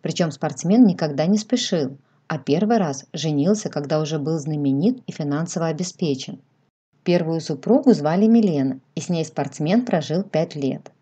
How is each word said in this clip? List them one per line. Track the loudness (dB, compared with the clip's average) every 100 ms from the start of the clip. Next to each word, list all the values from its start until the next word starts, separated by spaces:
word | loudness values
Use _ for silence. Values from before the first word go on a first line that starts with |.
Причем | -6 -2 -2
спортсмен | -2 -6 -4 2 6
никогда | 6 4 -2 -2 0
не | 0
спешил, | 0 -2 0 -2 -2 -6 _ _ _
а | -10
первый | -2 0 2 2
раз | 0 -4 -10
женился, | -6 -2 0 2 2 0
когда | -6 -2 -2
уже | 0 -4
был | -2 -4
знаменит | -2 -2 0 2 2 -2 -8
и |
финансово | -8 -4 -4 -4 -4 -4
обеспечен. | -4 -6 -4 -4 -4 -6 -14 _ _ _ _ _ _
Первую | 0 0 0 -4
супругу | -4 -6 2 2 6
звали | 4 4 2 4
Милена, | 6 4 2 0 -4 _ -12
и |
с | -4
ней | -4
спортсмен | -4 -4 -6 -4 0 2
прожил | 2 -2 0 -4
пять | -2 -2 -2 -2
лет. | -4 -4 -12 _